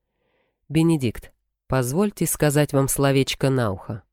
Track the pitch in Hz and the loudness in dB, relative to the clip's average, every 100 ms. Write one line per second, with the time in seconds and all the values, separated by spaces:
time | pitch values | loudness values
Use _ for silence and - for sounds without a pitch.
0 | _ _ _ _ _ _ - 151 165 160 | _ _ _ _ _ _ -4 0 2 2
1 | 123 - - _ _ _ - 131 120 156 | 0 -4 -12 _ _ _ -4 -2 0 0
2 | 208 - 165 - 151 143 143 135 135 - | -2 -2 -4 0 2 2 2 2 0 0
3 | 139 135 131 - 135 131 110 95 - 101 | 2 2 0 0 0 0 -2 -4 -8 -12
4 | _ | _